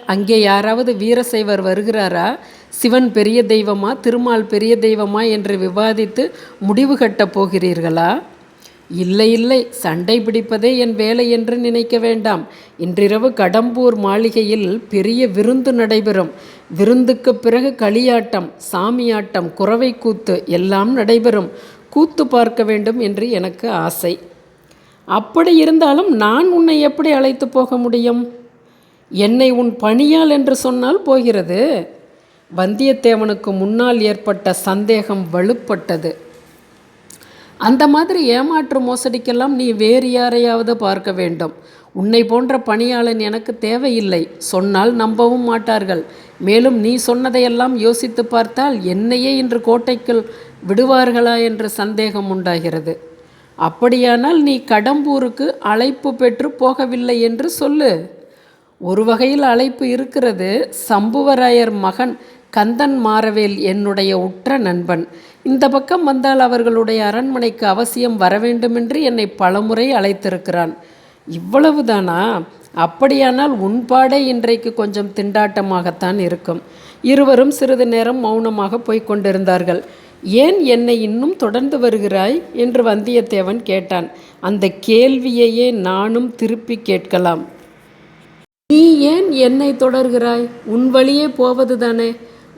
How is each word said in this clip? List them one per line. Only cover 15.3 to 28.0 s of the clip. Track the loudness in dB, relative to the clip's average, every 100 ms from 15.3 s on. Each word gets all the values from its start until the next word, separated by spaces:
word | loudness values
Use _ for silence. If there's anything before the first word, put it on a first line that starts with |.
| 2 2 2 0
நடைபெறும். | 0 2 0 0 0 -2 -6 -20 -20 -12 0
விருந்துக்கு | 2 4 4 2 0
பிறகு | 0 2 0 0 -2
களியாட்டம், | 0 2 2 2 0 -6 -8 -12 -10
சாமியாட்டம், | -4 -2 -2 -2 -2 -4 -6 -6
குறவை | -2 0 0 0 -2
கூத்து | -4 -4 -2 -4 -2
எல்லாம் | -2 0 0 0
நடைபெறும். | 0 2 4 4 0 -2 -10 -20 -20 -6
கூத்து | 0 0 0 0
பார்க்க | 2 2 0
வேண்டும் | -2 0 -2 -2
என்று | -4 -4 -4
எனக்கு | -4 -4 -6 -6
ஆசை." | -4 -4 -4 -4 -6 -10 -20 _ _ _ _ _ _
"அப்படி | -4 -4 -2 0 4 4
இருந்தாலும் | 6 4 4 4 2
நான் | 2 2 2 2
உன்னை | 4 4 4
எப்படி | 2 0 0
அழைத்து | 2 2 0 -2
போக | 0 0 0
முடியும்?" | 0 0